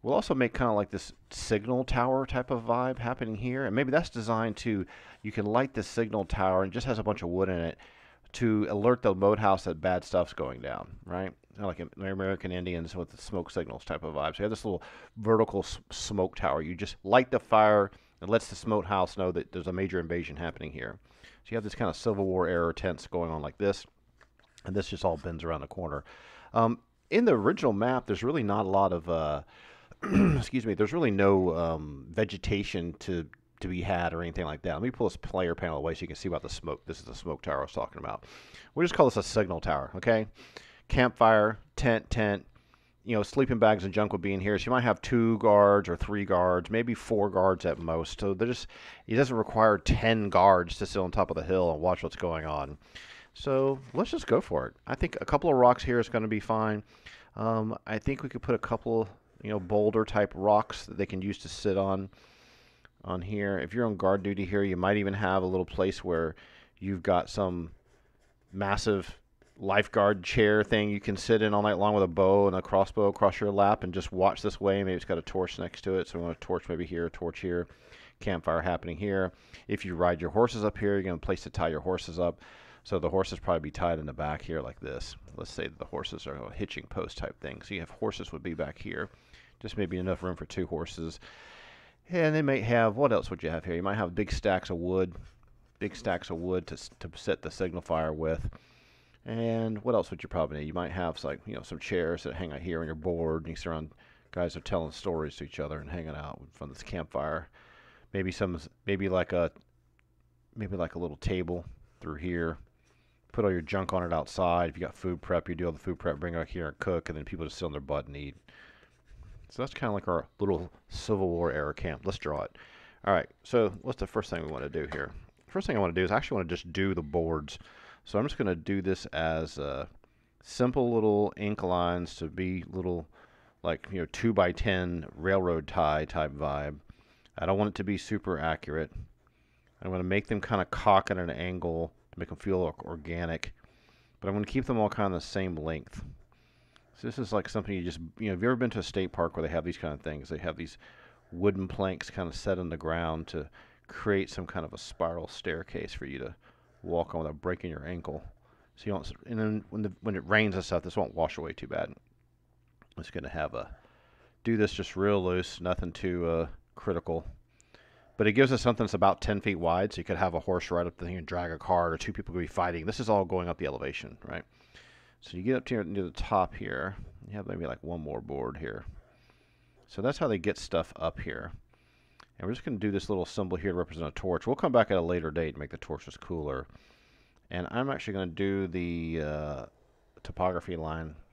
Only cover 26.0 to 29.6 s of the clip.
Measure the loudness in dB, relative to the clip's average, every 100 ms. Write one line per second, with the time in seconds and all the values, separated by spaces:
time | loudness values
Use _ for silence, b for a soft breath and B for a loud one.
26 | B B B B B 2 2 0 _ _
27 | _ 4 6 6 4 4 2 4 2 2
28 | 0 -2 0 0 2 2 4 6 6 2
29 | 0 0 0 -2 -6 B